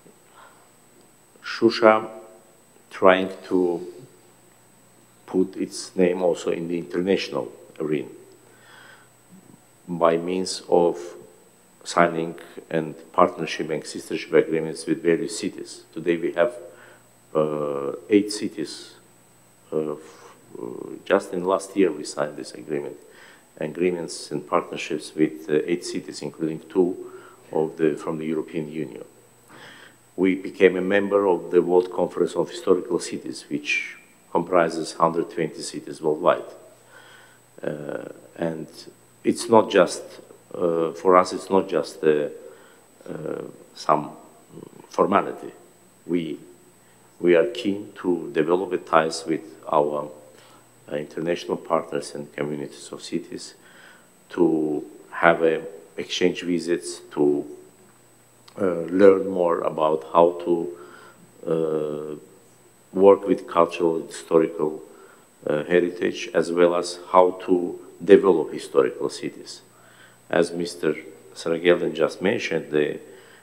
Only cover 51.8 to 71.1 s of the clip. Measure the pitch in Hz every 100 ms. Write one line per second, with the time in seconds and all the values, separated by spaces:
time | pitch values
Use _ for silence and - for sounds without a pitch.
51.8 | 80 73 - 73 73 - 71 76 69 -
52.8 | - 71 - 82 - - - - - -
53.8 | - - _ _ _ - 85 80 78 73
54.8 | - - - - 85 82 82 78 - -
55.8 | - - 85 - 90 - 87 87 80 85
56.8 | - - - - 73 71 - - - _
57.8 | - _ _ _ _ _ - - 98 85
58.8 | 80 90 98 95 92 95 87 85 - 80
59.8 | 78 78 - 85 85 87 - 85 82 -
60.8 | - - - - - - - 80 80 78
61.8 | 76 76 76 76 - - _ _ _ _
62.8 | _ 95 98 95 - 92 - 87 85 -
63.8 | 85 82 - - - 82 80 - 78 78
64.8 | - - - - _ _ - 73 73 87
65.8 | 85 - 90 - - 85 82 85 87 87
66.8 | 90 - - 92 90 - - 90 87 -
67.8 | - - 87 95 95 82 71 73 - 69
68.8 | 64 - 69 - - - - - - _
69.8 | - - - _ - - 80 85 85 -
70.8 | 80 73 -